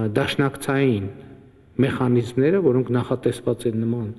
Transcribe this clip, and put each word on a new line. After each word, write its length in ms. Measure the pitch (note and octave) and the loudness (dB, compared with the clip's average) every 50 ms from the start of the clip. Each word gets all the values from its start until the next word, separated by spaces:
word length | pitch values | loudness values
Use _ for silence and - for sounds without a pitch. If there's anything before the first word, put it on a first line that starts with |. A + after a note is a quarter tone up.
| A2 G#2+ | 0 0
դաշնակցային 960 | G#2 - A2 - - - C#3 C#3+ C#3+ - - - C3+ C3+ C#3 C3 A#2 G2+ F#2+ F#2+ - - - - - - - - - - - - - - | 0 0 0 0 0 0 0 0 0 -4 -4 -2 0 2 2 2 2 0 -2 -4 -8 -12 -16 -20 -20 -20 -20 -20 -20 -20 -20 -10 -2 0
մեխանիզմները, 840 | B2+ C3+ - - C3 B2 B2 A#2+ A#2 A2+ - B2+ C3 D3+ F#3 G3 | 0 0 0 0 0 2 2 2 0 0 0 2 2 4 2 4
որոնք 300 | F3+ D3 B2 B2+ B2+ A#2 | 4 4 2 2 2 0
նախատեսված 720 | A#2+ B2 A2+ - C3+ B2+ - B2+ A#2 - - - A#2+ A2 - | 0 -2 0 -2 -4 -2 0 -2 -2 0 -2 -2 -2 0 -2
են 140 | A#2+ A2 A2+ | -2 -2 0
նման 300 | A2+ A2+ A#2 A#2+ A2+ G#2 A2 | -2 -2 -2 -2 -4 -6 -8